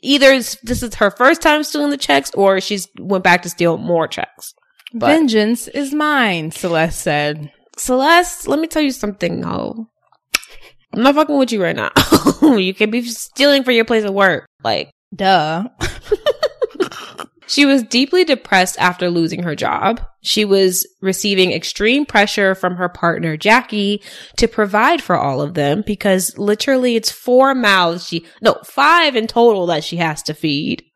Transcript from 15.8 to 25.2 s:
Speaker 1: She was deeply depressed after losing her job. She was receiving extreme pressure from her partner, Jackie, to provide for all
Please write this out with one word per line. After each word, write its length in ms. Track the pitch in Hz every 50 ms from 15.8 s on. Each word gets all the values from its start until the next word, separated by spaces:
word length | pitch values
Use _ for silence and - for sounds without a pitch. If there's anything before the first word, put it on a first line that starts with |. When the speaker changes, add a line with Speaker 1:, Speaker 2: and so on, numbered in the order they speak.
| - - - - - - 415 - - 605 - - - 508 - _ - 453 - - - - - - - - - - - - _ _ _
Speaker 1:
She 200 | - - - 285
was 160 | 277 277 277 233
deeply 400 | - - 233 269 277 - 359 370
depressed 560 | 320 285 240 - - - 190 180 190 - -
after 320 | 135 180 180 - 180 180
losing 320 | 175 175 165 165 190 - 180
her 140 | 175 147
job. 440 | - - - - - - - 226 247 - - _ _ _
She 220 | - - - 214
was 420 | 202 196 196 190 190 185 - - - _ _ -
receiving 480 | 190 190 - - 208 196 190 185 180
extreme 560 | - 165 - - - - 202 220 247 285 294
pressure 480 | - - 220 202 208 - - 202 190 190
from 220 | 185 - 180 180
her 120 | 175 180 175
partner, 480 | - - - 170 165 - 165 165 156
Jackie, 680 | 156 - 196 220 247 240 - - 214 202 196 208 202 - - - - - - _
to 100 | - 233
provide 560 | 226 - - 214 202 190 214 226 277 339 320 -
for 140 | - 185
all 240 | -